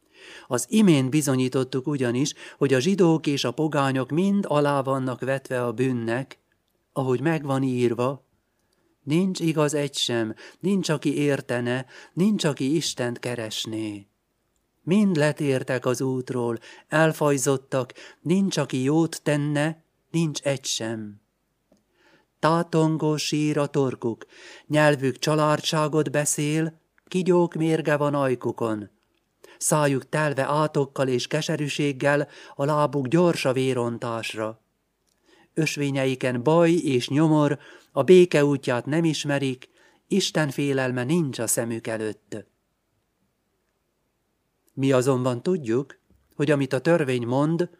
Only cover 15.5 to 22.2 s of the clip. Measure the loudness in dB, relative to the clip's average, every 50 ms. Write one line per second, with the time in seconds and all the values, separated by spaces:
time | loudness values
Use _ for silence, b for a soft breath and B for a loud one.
15.5 | 0 0 -2 -2 -4 -2 -2 -2 -2 -2 -2 -2 -4 -4 -4 -6 -4 -4 -4 -4
16.5 | -4 -6 B B B B B _ 2 2 2 2 2 2 2 2 2 2 2 0
17.5 | 0 0 -2 _ -4 -4 -4 -4 B B B B B B -2 0 0 2 2 0
18.5 | 0 -2 -2 -2 -2 -2 0 2 2 2 2 0 -2 -4 -2 -2 0 0 0 0
19.5 | 0 0 0 -2 -4 -6 _ _ _ _ _ _ -2 0 0 0 -2 -4 -4 -4
20.5 | -4 -4 -4 -6 -6 -6 -4 -6 -6 -8 -10 -12 -14 -18 _ _ _ _ _ _
21.5 | _ _ _ _ _ _ _ b b b b b b b